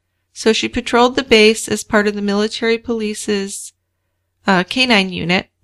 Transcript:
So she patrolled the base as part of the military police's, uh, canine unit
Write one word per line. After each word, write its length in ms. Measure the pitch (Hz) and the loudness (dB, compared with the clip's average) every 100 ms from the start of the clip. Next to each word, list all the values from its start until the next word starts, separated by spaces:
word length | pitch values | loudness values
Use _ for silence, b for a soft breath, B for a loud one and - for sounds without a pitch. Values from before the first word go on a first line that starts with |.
| _ _ _ | _ _ _
So 200 | - 220 | -2 0
she 160 | 220 226 | 0 -2
patrolled 460 | 247 240 240 247 254 | -6 0 2 2 2
the 80 | |
base 440 | 269 220 214 220 - | 2 4 6 4 -2
as 160 | 214 | -6
part 240 | - 214 208 | -2 0 0
of 80 | 202 | -2
the 60 | |
military 560 | 202 202 214 - 226 226 | -2 -2 -2 -2 -2 -2
police's, 960 | 226 233 214 208 - 202 196 - - _ _ _ _ _ _ _ - | -4 -4 -4 -6 -4 -4 -6 -12 -16 _ _ _ _ _ _ _ 0
uh, 160 | 185 | 0
canine 480 | 185 262 254 214 190 | 0 0 2 2 0
unit 380 | 175 165 185 - _ | -4 -2 -2 -2 _